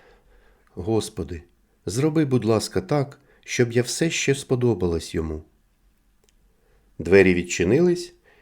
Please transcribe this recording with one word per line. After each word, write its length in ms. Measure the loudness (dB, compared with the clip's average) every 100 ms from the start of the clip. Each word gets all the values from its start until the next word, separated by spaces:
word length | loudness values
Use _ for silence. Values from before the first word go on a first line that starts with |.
| _ _ _ _ _ _ _ -12
«Господи, 680 | -4 -2 -4 -8 -10 -10 -16 _ _ _ -8
зроби, 400 | -2 0 0 0
будь 200 | 0 2
ласка, 360 | 0 0 -4
так, 380 | -2 -2 -2 -8 _ _
щоб 280 | -6 -2 0
я 100 | 0
все 280 | -2 -2 -2
ще 260 | -2 -2 -2
сподобалась 800 | -2 -2 0 0 0 -2 -4 -6
йому». 260 | -6 -8 -14 _ _ _ _ _ _ _ _ _ _ _ _ _ _ -10
Двері 340 | 4 6 8
відчинились, 800 | 4 0 -2 0 2 2 0 -6 -16 _ _